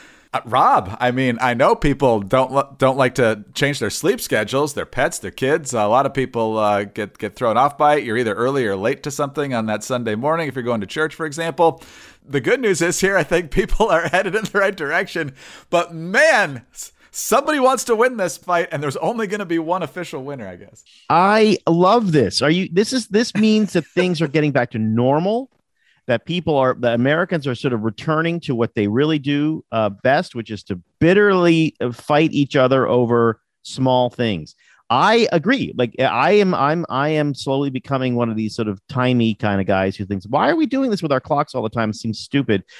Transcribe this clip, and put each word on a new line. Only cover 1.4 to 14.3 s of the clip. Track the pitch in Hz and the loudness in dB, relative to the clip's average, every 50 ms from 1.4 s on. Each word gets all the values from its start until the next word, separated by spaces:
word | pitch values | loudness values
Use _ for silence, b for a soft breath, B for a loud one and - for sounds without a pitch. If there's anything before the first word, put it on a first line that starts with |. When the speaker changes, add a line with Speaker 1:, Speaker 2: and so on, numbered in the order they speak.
Speaker 1:
I | 127 123 120 | 0 0 2
know | 117 147 196 117 | 2 2 2 2
people | - - 143 135 - 139 123 113 104 | 2 0 0 0 2 2 2 2 0
don't | 98 92 131 131 131 - | 0 0 0 0 2 2
li-, | 131 139 139 - - - | 0 -2 -2 -2 -2 0
don't | 131 131 131 | 0 2 2
like | 139 127 127 - | 2 0 0 2
to | 139 120 110 110 104 101 - - | 2 2 2 0 -2 -8 -12 -6
change | - 143 139 143 | -4 -2 -2 -2
their | - 113 98 | -2 -4 -4
sleep | - - 147 180 254 233 | -4 -2 0 -2 -2 -2
schedules, | - - 135 107 107 98 127 139 151 143 - | -4 -2 -2 -2 0 0 -2 -2 -2 -2 -4
their | - - | -6 -8
pets, | - - 127 143 170 - - | -6 -2 -2 -2 -2 -4 -8
their | - 92 | -10 -12
kids. | - - 131 135 151 135 139 127 123 | -6 -4 0 0 0 0 -2 -4 -2
A | 110 104 | 0 2
lot | 104 117 131 139 | 2 2 2 2
of | 131 135 | 0 -2
people, | 135 127 - - 117 113 110 110 | -4 -4 -2 -2 -4 -2 -2 0
uh, | 110 107 104 101 101 104 | 0 2 2 2 0 -2
get, | 98 - 110 104 - - - | -4 -6 -8 -8 -8 -8 -10
get | 110 98 - | -10 -10 -6
thrown | - 127 113 107 | -2 -2 2 4
off | 120 139 147 - | 4 2 2 2
by | - 151 147 151 | 2 4 4 4
it. | 143 113 | 2 0
You're | 113 107 | 0 -2
either | 123 120 107 95 | 0 0 0 0
early | 107 120 131 139 135 120 | 0 -2 0 0 0 0
or | 101 98 | 0 0
late | 95 104 123 143 - - | 0 -2 -2 -2 -4 -8
to | 147 | -8
something | - - 143 135 139 156 143 135 127 | -6 -6 -6 -4 -4 -4 -4 -2 -4
on | 113 110 | -4 -2
that | 107 107 104 - | -4 -4 -6 -4
Sunday | - 127 123 117 110 104 | -6 -6 -4 -4 -4 -4
morning | 110 131 151 160 170 160 | -2 -2 -2 -2 -2 -4
if | 135 123 | -4 -6
you're | 135 117 | -6 -4
going | 120 117 107 | -2 -2 -4
to | 98 | -4
church, | - - 156 156 147 - | -6 -4 -4 -4 -4 -4
for | - 160 | -8 -8
example. | 151 143 165 165 165 147 175 170 160 165 B B B B B B B B B _ | -8 -6 -6 -6 -4 0 2 2 2 2 B B B B B B B B B _
The | 147 135 135 | -6 -6 -2
good | 113 180 247 277 | 0 0 0 2
news | 247 202 180 143 | 2 0 0 2
is | 170 175 165 - | 0 0 0 0
here, | 185 196 196 | 0 2 2
I | 180 147 | 0 0
think | - 175 180 175 139 | 0 0 -2 -2 -2
people | - 190 - - - - 220 | -2 -2 0 0 0 2 2
<laughs> | 208 | 2
are | 165 170 170 | 2 2 2
headed | 156 175 190 208 180 | 0 0 0 0 0